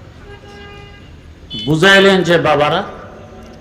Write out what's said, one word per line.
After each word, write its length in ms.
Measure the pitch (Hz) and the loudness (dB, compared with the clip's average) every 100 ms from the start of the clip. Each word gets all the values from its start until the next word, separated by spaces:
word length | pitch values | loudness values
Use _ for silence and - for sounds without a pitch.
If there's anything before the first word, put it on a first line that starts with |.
| - - - 403 403 403 403 403 403 - - - - - - - 135 | -20 -20 -20 -20 -20 -20 -20 -20 -20 -20 -20 -20 -20 -20 -16 -10 -4
বুঝাইলেন 580 | 156 190 196 196 185 | 0 4 4 4 2
যে, 140 | 165 165 | 2 0
"বাবারা, 460 | 147 143 147 175 208 - - - - - - - | 2 0 0 -2 -6 -14 -20 -20 -20 -20 -20 -20